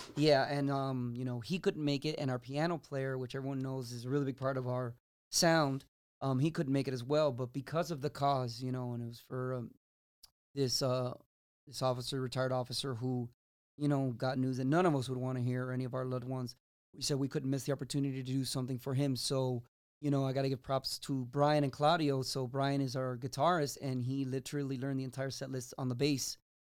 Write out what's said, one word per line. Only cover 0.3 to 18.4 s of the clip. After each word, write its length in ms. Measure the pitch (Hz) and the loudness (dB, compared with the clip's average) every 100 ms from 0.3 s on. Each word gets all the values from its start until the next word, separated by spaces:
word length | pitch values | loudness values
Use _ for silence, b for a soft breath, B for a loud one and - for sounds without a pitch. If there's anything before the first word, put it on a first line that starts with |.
| 139 135 | 6 4
and, 220 | 143 139 | 0 0
um, 440 | 139 135 131 123 120 | 0 0 -2 -4 -4
you 80 | |
know, 160 | 127 123 | -4 -4
he 180 | 117 180 | -2 -2
couldn't 260 | 202 151 | 0 0
make 200 | 147 139 | 2 0
it, 100 | 151 156 | 0 -2
and 120 | 139 | -2
our 80 | 127 | -2
piano 400 | 123 139 165 165 | -4 -2 0 -2
player, 400 | - 139 135 131 | -4 -4 -2 -4
which 160 | 127 | -6
everyone 240 | 135 135 135 | -6 -4 -4
knows 300 | 131 135 120 | -4 -4 -6
is 140 | 120 | -8
a 40 | 123 | -2
really 160 | 143 139 | 0 0
big 100 | 139 | 0
part 200 | 131 135 | -2 0
of 120 | 120 | -2
our 260 | 123 127 120 _ _ _ | -2 -4 -8 _ _ _
sound, 540 | - 170 165 143 135 - _ _ _ | 4 6 8 6 2 -6 _ _ _
um, 180 | 135 131 | 0 4
he 120 | 156 | 4
couldn't 200 | 160 135 | 2 2
make 140 | 139 135 | 2 2
it 80 | |
as 80 | 127 | -2
well. 300 | 120 147 151 | 0 4 4
But 200 | 127 123 | 2 -4
because 380 | 139 123 156 170 | -6 -4 -2 -2
of 120 | 151 | -2
the 80 | 139 | -4
cause, 520 | - 143 135 127 117 | 0 2 2 0 -4
you 80 | 127 | -4
know, 220 | 127 123 | -4 -4
and 100 | 120 | -4
it 40 | 117 | -6
was 140 | 117 - | -10 -10
for, 280 | 131 127 | -6 -4
um, 160 | 127 117 - _ _ _ _ - _ _ | -4 -6 -12 _ _ _ _ -20 _ _
this, 260 | 139 135 - | -2 0 2
uh, 320 | 135 127 123 - _ _ _ _ - | 2 0 -2 -6 _ _ _ _ -16
this 160 | 123 | -2
officer, 380 | 131 127 123 139 | 0 0 -2 -4
retired 320 | 127 127 131 | -2 -2 0
officer 420 | 127 123 123 143 | 0 -2 -4 -4
who, 340 | 117 127 123 120 - _ _ _ - | -2 -2 -2 -4 -10 _ _ _ -2
you 100 | 147 | 2
know, 220 | 143 135 113 | 2 0 0
got 200 | 131 131 | -2 2
news 200 | 131 127 | 2 2
that 80 | 131 | 4
none 180 | 156 | 6
of 100 | 185 | 6
us 140 | 143 127 | 4 0
would 80 | 127 | -2
wanna 220 | 127 127 | -2 0
hear, 260 | 123 127 127 | 0 0 -2
or 60 | |
any 120 | 127 | -2
of 100 | 127 | -2
our 100 | 131 | -2
loved 200 | 127 127 | -2 -4
ones, 300 | 123 131 123 - _ _ _ | -4 -6 -6 -10 _ _ _
we 80 | - | -6
said 140 | 139 143 | -2 0
we 100 | 139 | 0
couldn't 200 | 156 131 | 0 0
miss 140 | 135 | 0
the 80 | 135 | 0
opportunity 500 | 135 139 143 139 131 | -2 -2 0 0 -2
to 100 | 127 | -2
do 120 | 135 | 0